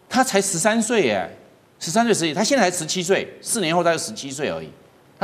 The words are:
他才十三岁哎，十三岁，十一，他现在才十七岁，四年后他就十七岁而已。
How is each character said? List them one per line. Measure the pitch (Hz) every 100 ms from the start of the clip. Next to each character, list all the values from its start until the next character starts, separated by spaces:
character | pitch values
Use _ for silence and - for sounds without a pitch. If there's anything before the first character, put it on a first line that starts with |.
| _
他 | 247
才 | 262 -
十 | 196 170
三 | 214 226
岁 | 220 240 139
哎， | 101 85 - - _ _ _
十 | -
三 | 165
岁， | 233
十 | 160 165
一， |
他 | 151
现 | 214 277
在 | 185
才 | 180
十 | 160
七 | 185
岁， | 170 180 - -
四 | - 233
年 | 160
后 | 170
他 | 170
就 | 160
十 | -
七 | 110 135
岁 | 135 123
而 | 80
已。 | 78 - - _ _ _